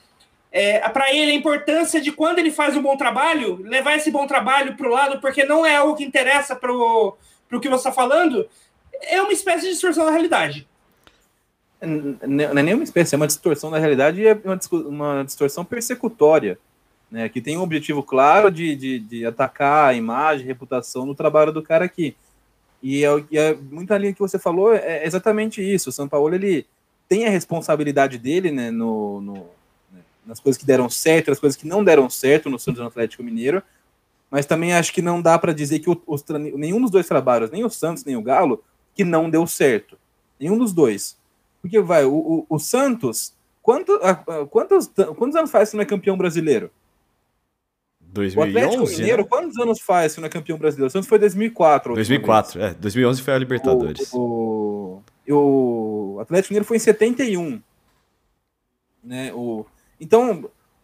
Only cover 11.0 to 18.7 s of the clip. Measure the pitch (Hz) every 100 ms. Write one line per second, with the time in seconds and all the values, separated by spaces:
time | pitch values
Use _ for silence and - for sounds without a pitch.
11 | _ _ _ _ _ _ _ _ 165 151
12 | 143 127 131 139 147 143 147 226 330 -
13 | 170 147 151 - 180 147 165 156 156 135
14 | 143 180 220 214 190 185 - 170 147 147
15 | 147 139 135 - 143 156 175 240 233 247
16 | 226 - 151 156 104 90 _ _ _ _
17 | _ 113 113 123 120 160 185 156 151 147
18 | - 135 139 180 208 165 165